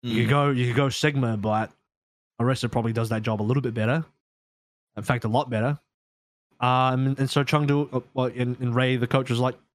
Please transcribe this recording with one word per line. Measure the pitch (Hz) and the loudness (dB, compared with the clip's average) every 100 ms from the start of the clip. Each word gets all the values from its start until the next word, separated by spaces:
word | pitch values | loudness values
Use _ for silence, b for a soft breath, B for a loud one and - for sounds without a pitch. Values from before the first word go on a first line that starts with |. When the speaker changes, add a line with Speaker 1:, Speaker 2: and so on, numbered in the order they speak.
Speaker 1:
You | 123 113 | -2 0
could | 117 | 2
Speaker 2:
Mm. | |
Speaker 1:
go, | 143 143 | 2 2
you | 131 123 | 2 0
could | 120 | 2
go | 139 | 0
Sigma, | - 151 139 123 110 | 2 0 0 0 0
but | 104 107 110 _ _ _ _ _ _ _ | 0 0 -2 _ _ _ _ _ _ _
Orisa | 120 127 120 | 0 0 0
probably | 120 113 | -2 -2
does | 113 113 | -2 -2
that | 113 | -2
job | 110 110 | -2 -2
a | |
little | 107 131 | 0 0
bit | 127 117 | 0 -2
better. | 110 147 160 _ _ _ _ _ _ _ _ - | 0 0 -2 _ _ _ _ _ _ _ _ -14
In | |
fact, | 101 127 113 | -2 -2 0
a | |
lot | 117 135 | -2 0
better. | 117 117 147 _ _ _ _ _ _ _ _ | -2 -2 -4 _ _ _ _ _ _ _ _
Um, | 123 127 131 127 131 | 0 2 2 2 0
and, | 135 | 0
and | 135 | 0
so | - | 0
Chengdu, | 139 151 147 143 147 | 2 2 2 2 0
uh, | 127 - | -4 -6
well, | - 127 120 | -4 -4 -2
and, | 123 123 | -4 -2
and | 127 120 | -2 0
Ray, | 127 131 | 2 0
the | 120 | 0
coach, | 139 131 | 0 0
was | 117 | 0
like | 123 - _ | 0 -2 _